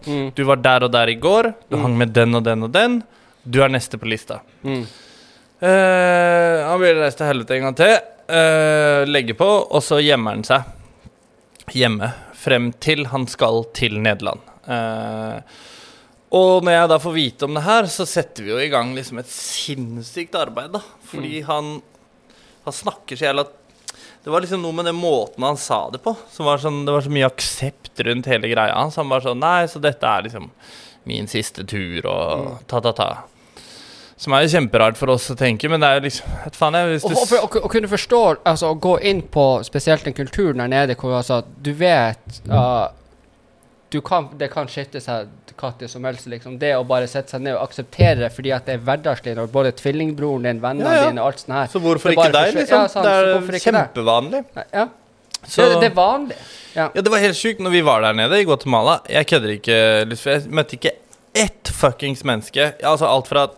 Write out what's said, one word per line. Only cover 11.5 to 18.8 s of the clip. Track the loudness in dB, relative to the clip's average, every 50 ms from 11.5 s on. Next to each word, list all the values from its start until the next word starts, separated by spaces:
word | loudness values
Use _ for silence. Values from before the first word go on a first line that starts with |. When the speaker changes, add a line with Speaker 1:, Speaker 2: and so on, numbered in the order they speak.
| _ -20 -14 -6
Speaker 2:
hjemme, | -2 0 0 0 0 -2 -4 -6 -8 -10 -16 -20 -14
frem | -6 -2 0 0 0 0 -2 -6 -4
til | 0 0 0 0 -2
han | -6 -6 -6 -6
skal | -6 -2 0 0 2 0 0 -2 -4 -6
til | -4 -4 -2 -2 0
Nederland. | 0 0 0 -2 -4 -8 -8 -10 -14 -20 -20 _ -10
Eh, | -8 -6 -4 -4 -6 -6 -8 -8 -8 -8 -8 -8 -10 -10 -12 -14 -18 -20 -20 -20 -20 -20 -20 -20 -20 -20 -20 _ _ _ _ _ 0
og | 2 4 4 6 4 4 4
når | 4 4
jeg | 4 4 4
da | 4 2
får | 0 -2 -2
vite | -2 -2 -4 -4 -6 -6
om | -6 -4
det | -4 0
her, | 2 2 2 2
så | 0 -4 -6 -6 -4
setter | -4 -4 -4 -6 -8 -12 -8
vi | -4
jo | -4 -2
i | -2 0
gang | 0 0